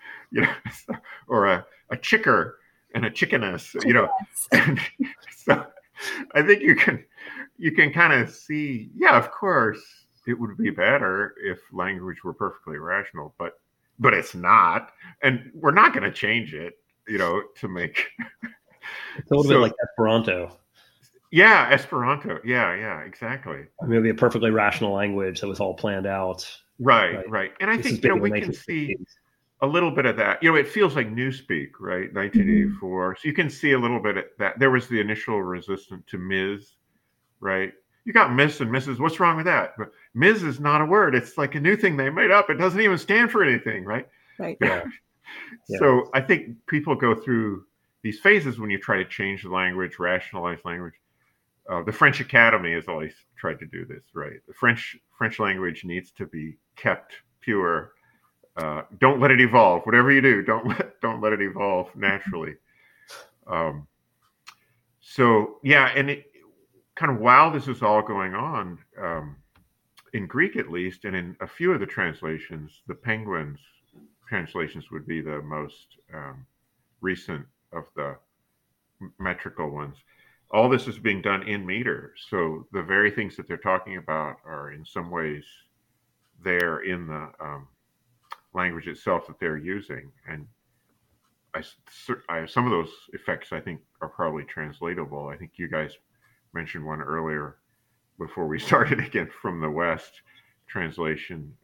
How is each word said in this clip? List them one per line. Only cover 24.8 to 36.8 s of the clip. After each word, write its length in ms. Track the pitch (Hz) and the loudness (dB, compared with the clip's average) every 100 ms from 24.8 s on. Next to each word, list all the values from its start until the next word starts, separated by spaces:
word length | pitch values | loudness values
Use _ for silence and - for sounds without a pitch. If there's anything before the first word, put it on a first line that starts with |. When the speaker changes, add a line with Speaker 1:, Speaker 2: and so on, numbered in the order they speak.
| 107 | -2
Speaker 3:
language 480 | 98 101 98 95 90 | 0 -2 -2 -4 -4
that 60 | 101 | -8
was 120 | 92 | -4
all 140 | 98 92 | -4 -4
planned 320 | 104 98 98 | -4 -4 -2
out. 380 | 98 92 92 - - _ - | -2 -4 -6 -12 -16 _ -2
Speaker 1:
Right, 360 | 123 117 92 98 | 4 6 6 0
Speaker 3:
Right. 140 | 98 | -4
Speaker 1:
right. 220 | 107 95 - | -4 -4 -4
And 80 | 202 | -2
I 60 | 233 | 0
Speaker 3:
This 80 | 240 | 0
Speaker 1:
think, 120 | 226 | 2
Speaker 3:
is 40 | |
Speaker 1:
you 60 | - | 2
know, 60 | 196 | 4
Speaker 3:
big 100 | 202 | 2
in 60 | |
Speaker 1:
we 60 | 208 | 0
Speaker 3:
the 60 | 202 | -4
Speaker 1:
can 80 | |
see 200 | - - | -8 -6
Speaker 3:
nineteen 240 | 165 147 - | -6 -4 -6
sixties. 200 | - _ _ _ _ - | -10 _ _ _ _ -4
Speaker 1:
a 60 | 139 | 0
little 240 | 165 170 | 2 0
bit 140 | 147 127 | 2 0
of 120 | 110 | 2
that. 260 | 101 - | 0 2
You 80 | 165 | 4
know, 60 | 156 | 4
it 100 | 135 | 2
feels 280 | 214 190 139 | 2 2 2
like 120 | 113 | -2
Newspeak, 600 | 113 131 135 - 82 69 - | -2 -4 -6 -6 -6 -6 -10
right? 280 | 95 92 95 | -8 -6 -6
Speaker 2:
Mm-hmm. 80 | 202 | -6
Speaker 1:
Nineteen 320 | 143 233 202 | 2 4 4
eighty-four. 680 | 214 202 202 190 92 92 95 | 4 2 -2 -6 -2 -2 -4
So 120 | 151 | -4
you 60 | |
can 160 | 151 156 | -2 -2
see 220 | - 151 | 0 2
a 80 | 131 | 2
little 200 | 117 120 | 2 0
bit 180 | 104 95 | -2 -2
of 80 | - - | -6 -4
that. 200 | 98 - | -4 2
There 100 | 135 | 2
was 160 | 127 117 | 2 0
the 120 | 113 | -2
initial 420 | 104 107 - 107 | -2 -4 -4 -4
resistance 640 | 92 90 85 95 - 92 - | -4 -8 -8 -10 -10 -20 -14
to 100 | 92 | -10
Ms, 560 | 92 95 95 101 - _ | -4 -2 -2 -6 -12 _